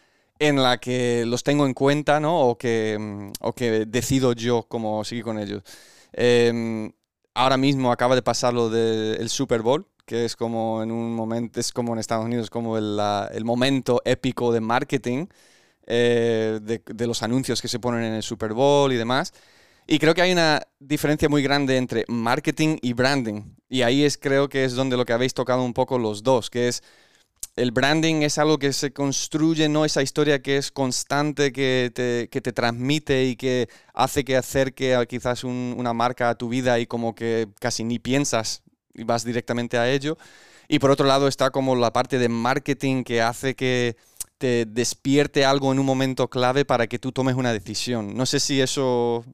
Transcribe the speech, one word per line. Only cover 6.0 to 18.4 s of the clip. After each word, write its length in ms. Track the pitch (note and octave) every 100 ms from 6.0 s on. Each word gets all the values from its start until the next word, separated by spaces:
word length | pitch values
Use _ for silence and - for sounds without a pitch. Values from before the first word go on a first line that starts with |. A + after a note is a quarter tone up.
| _
Em, 800 | - A#2+ A#2+ A#2 A#2 A2+ A2 G#2+ - _ _ _
ahora 220 | - C3 C3
mismo 340 | C#3 C3+ B2+
acaba 220 | A#2+ B2 B2+
de 60 |
pasar 320 | A#2+ A#2 B2+
lo 160 | A#2+ A#2
del 580 | A2+ A2+ A2 A2 - A2+
Super 320 | - C3+ A#2
Bowl, 240 | A2+ D3 - _ -
que 180 | A#2 A#2
es 100 | -
como 460 | A#2 A#2 A2 A2
en 100 | A2+
un 220 | A2+ A#2
momento, 460 | A#2 A2 A#2 A#2 -
es 120 | A#2+
como 200 | - A#2+
en 60 | A2+
Estados 240 | G#2+ A2+ A2+
Unidos, 240 | A#2+ G#2+
como 280 | A#2+ A#2 A2
el, 180 | G#2+ G#2
la, 340 | G#2 G#2 G2+
el 120 | G#2+ A2+
momento 560 | A#2+ C3 C3+ A#2+ A#2+ -
épico 460 | B2 C3 - A#2+
de 80 | A#2
marketing, 640 | A2 B2 C#3+ C3 A#2+ B2 F#3 _ _ _ _ _ -
eh, 720 | A#2 A#2+ A#2+ A#2 A2+ A2 A2
de, 200 | G#2+ A2+
de 220 | - A2 A#2+
los 160 | A2+
anuncios 400 | A2 B2+ C3 A2+
que 60 | -
se 100 | A#2+
ponen 260 | A#2+ A#2
en 100 | A2+
el 80 | A2
Super 300 | - G#2+